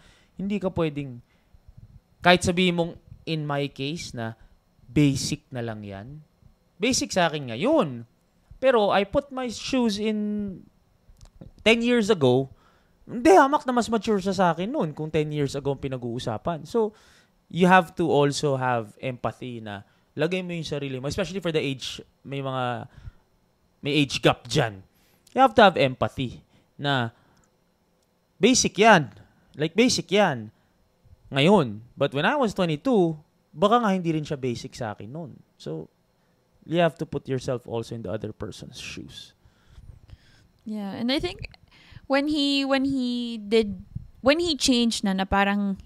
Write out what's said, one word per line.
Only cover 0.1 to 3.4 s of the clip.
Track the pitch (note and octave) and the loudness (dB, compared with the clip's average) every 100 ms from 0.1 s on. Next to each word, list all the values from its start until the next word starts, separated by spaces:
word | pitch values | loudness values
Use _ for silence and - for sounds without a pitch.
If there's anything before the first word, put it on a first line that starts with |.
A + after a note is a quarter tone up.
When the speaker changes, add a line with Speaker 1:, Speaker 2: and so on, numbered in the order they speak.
| _ _ - | _ _ -8
Speaker 1:
hindi | G3 G#3 | -4 -2
ka | F#3 | -2
pwedeng, | F3+ D#3+ C#3+ C#3 A#2+ - _ _ - _ - - - _ - | -2 -2 -4 -10 -12 -18 _ _ -20 _ -20 -20 -20 _ 0
kahit | F3 F3+ F#3+ | 4 4 4
sabihin | F3 F3+ F3 | 2 2 2
mong, | E3+ - - - - | -2 -6 -20 -14 -6
in | D#3+ | -4